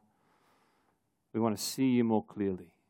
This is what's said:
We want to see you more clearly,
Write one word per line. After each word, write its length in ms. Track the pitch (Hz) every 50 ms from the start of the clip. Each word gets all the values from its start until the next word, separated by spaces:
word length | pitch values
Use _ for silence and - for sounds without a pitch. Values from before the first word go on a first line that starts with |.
| _ _ _ _ _ _ _ _ _ _ _ _ _ _ _ _ _ _ _ _ _ _ _ _ _ _
We 80 | - 113
want 160 | 113 113 104
to 80 | 98 -
see 240 | - - - 131 131
you 160 | 123 120 117
more 180 | 113 110 107
clearly, 520 | - - - 104 101 98 92 90 90 - _ _ _